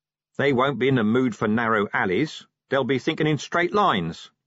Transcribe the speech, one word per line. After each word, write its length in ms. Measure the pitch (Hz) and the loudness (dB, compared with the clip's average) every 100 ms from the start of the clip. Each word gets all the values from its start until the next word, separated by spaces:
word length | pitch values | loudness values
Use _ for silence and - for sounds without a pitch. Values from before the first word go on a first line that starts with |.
| _ _ _ - | _ _ _ -2
They 160 | 139 | 0
won't 280 | 120 135 123 | 2 0 0
be 80 | 127 | 0
in 80 | 131 | 2
the 80 | |
mood 320 | 107 120 127 104 | 2 2 0 0
for 100 | 110 | -2
narrow 400 | 110 113 110 101 | 0 2 0 0
alleys. 520 | 127 110 92 151 - - _ - | -2 0 0 -2 -6 -20 _ -4
They'll 120 | 135 | -2
be 160 | 123 131 | 0 -2
thinking 300 | - 156 156 | -2 -2 0
in 100 | 147 | -2
straight 340 | - 170 175 | -2 -2 0
lines. 600 | 208 185 113 82 - - _ | 2 2 0 -4 -8 -16 _